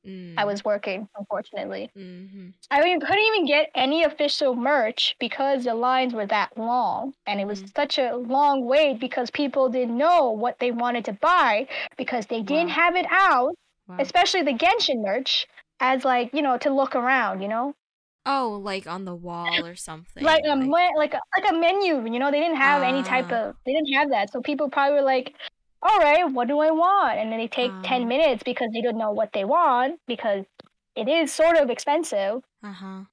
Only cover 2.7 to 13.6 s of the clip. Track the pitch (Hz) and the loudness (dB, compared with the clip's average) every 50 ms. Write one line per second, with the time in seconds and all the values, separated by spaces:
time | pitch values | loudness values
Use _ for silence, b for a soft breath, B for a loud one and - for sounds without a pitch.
2.7 | 285 277 311 359 359 320 - - 381 403 427 440 440 403 330 262 285 294 302 - | 2 2 4 4 2 0 0 0 0 2 2 2 2 2 2 2 2 2 2 0
3.7 | _ - 262 262 302 330 330 302 311 - 294 285 - - 302 269 247 240 240 269 | _ -2 0 0 2 2 2 0 0 0 -2 -2 0 0 0 0 0 0 0 2
4.7 | 302 277 226 220 247 - - - - _ 269 226 - - 269 277 277 269 240 247 | 2 2 2 0 -2 -2 -2 -2 -2 _ -6 -6 -4 -2 0 0 0 0 0 -2
5.7 | 226 226 240 254 262 262 262 254 233 220 208 202 214 208 185 - - 226 220 233 | -2 0 0 2 2 2 0 0 -2 -4 -2 0 0 0 0 -2 -4 -6 -2 0
6.7 | 240 254 233 185 - - - 277 - _ _ 208 202 202 196 202 208 196 190 202 | 0 0 0 0 -2 -2 -6 -8 -12 _ _ -6 -4 -4 -4 -4 -6 -8 -10 -6
7.7 | _ - 294 294 - 302 262 233 233 247 247 233 254 277 294 294 277 269 247 240 | _ -2 -2 0 0 0 0 0 -2 -4 -4 0 2 4 4 4 4 2 2 2
8.7 | 262 302 311 285 262 226 254 247 - - 240 226 - - 294 277 - 277 262 254 | 4 4 4 4 0 -2 -6 -4 -4 -4 -4 -4 -2 -2 -2 0 2 2 2 2
9.7 | 226 254 247 233 233 240 285 339 359 339 285 240 220 208 226 247 - _ 254 247 | 2 0 -2 0 0 2 4 4 6 4 4 2 0 0 -2 -4 -2 _ -4 -2
10.7 | 233 233 240 247 240 240 208 233 202 - - 320 359 349 294 247 208 214 262 B | -2 -2 -2 -2 -2 -4 -4 -6 -6 0 2 4 4 4 4 4 2 0 -2 B
11.7 | B B B B - - 254 - 247 240 202 - 240 226 214 202 285 311 339 339 | B B B B -10 -10 -6 -4 -4 -6 -4 -4 -6 -6 -2 -2 0 0 0 0
12.7 | 294 311 339 349 339 359 359 - 330 370 392 359 302 247 247 294 359 _ | 2 2 2 2 2 0 0 2 2 4 4 4 4 4 2 0 -2 _